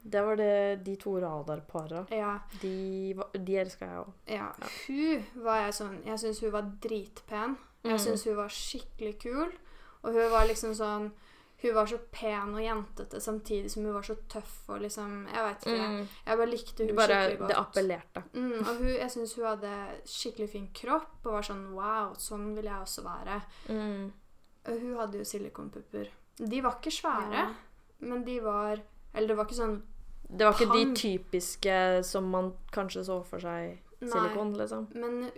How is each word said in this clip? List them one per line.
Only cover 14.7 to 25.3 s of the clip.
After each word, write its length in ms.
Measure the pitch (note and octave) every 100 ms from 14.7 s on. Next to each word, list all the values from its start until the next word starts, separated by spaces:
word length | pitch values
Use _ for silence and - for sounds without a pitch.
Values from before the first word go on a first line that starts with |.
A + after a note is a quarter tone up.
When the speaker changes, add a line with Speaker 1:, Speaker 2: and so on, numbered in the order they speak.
| G3+
Speaker 2:
liksom, 460 | G#3 G#3+ G#3 G3+ G3
jeg 160 | A3+
vet 220 | A3 G3+ A3+
ikke. 220 | A3+ A3
Speaker 1:
Mm. 200 | G#3 G3+ - -
Speaker 2:
Jeg 100 | A3+
bare 140 | A#3
likte 280 | A#3+ - -
hun 80 | A3
Speaker 1:
Du 60 |
bare, 140 | G#3+ G#3+
Speaker 2:
skikkelig 300 | G3 F#3+ G3
godt. 100 | G3
Speaker 1:
det 80 | -
appellerte. 640 | G3+ - F#3+ E3+ - - F3+
Speaker 2:
Mm, 260 | A#3+ B3+ A#3
og 160 | A3 A#3+
hun, 100 | B3+
jeg 220 | B3+ B3+
synes 240 | B3 A3+
hun 100 | A#3+
hadde 280 | A3+ G#3+ G3+ G3+ G3 -
skikkelig 440 | - - A#3+ A3 G#3
fin 180 | G3+ G3
kropp, 500 | - A#3+ D#4 D#4 -
og 80 | A#3+
var 100 | G#3
sånn, 280 | G#3 G3 G3
«Wow, 420 | F#3+ G3+ A3 G3+ F#3
sånn 360 | - G#3 G#3 G#3+
vil 80 |
jeg 160 | G#3+ G3
også 200 | F#3 -
være.» 360 | F3+ F3 F#3+ G3+ - - -
Speaker 1:
Mm. 440 | A3 G#3+ G3+ G3 - - - - - -
Speaker 2:
Og 120 | A#3
hun 180 | B3 A#3+
hadde 200 | G#3+ G3+
jo 60 |
silikonpupper. 840 | G3+